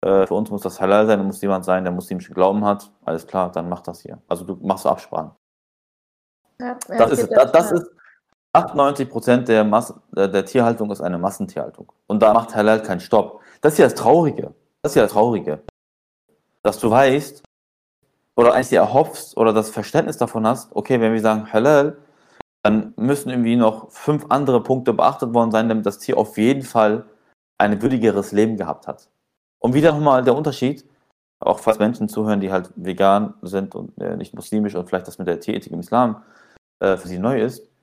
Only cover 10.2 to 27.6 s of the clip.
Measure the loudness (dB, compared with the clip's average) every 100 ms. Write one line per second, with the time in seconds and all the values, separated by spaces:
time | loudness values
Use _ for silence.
10.2 | 0 0 0 0 2 0 -4 -6 -6 -4
11.2 | -4 -6 -10 -8 -10 -12 -20 _ _ 2
12.2 | 4 4 0 0 2 2 0 -8 0 0
13.2 | 0 -8 -20 _ 0 4 4 4 2 4
14.2 | 2 -2 -12 -14 _ _ -2 2 2 2
15.2 | 2 0 -4 -8 -10 _ _ _ _ _
16.2 | _ _ _ _ -4 -2 2 4 4 2
17.2 | -2 -16 _ _ _ _ _ _ _ _
18.2 | _ 4 4 4 2 2 4 2 0 -4
19.2 | -14 0 2 2 -2 -8 -4 -2 -2 -4
20.2 | -4 -2 -2 -2 -6 -10 -2 0 2 2
21.2 | 0 0 0 0 4 4 4 -2 _ _
22.2 | _ _ -20 _ 0 0 -2 -6 -2 -2
23.2 | -2 -4 0 2 2 0 -14 -12 -4 -4
24.2 | 0 -2 2 0 0 -2 0 2 2 0
25.2 | -2 0 2 0 0 0 -2 -6 -4 -2
26.2 | -2 0 0 0 -2 0 2 0 -6 _
27.2 | _ _ _ _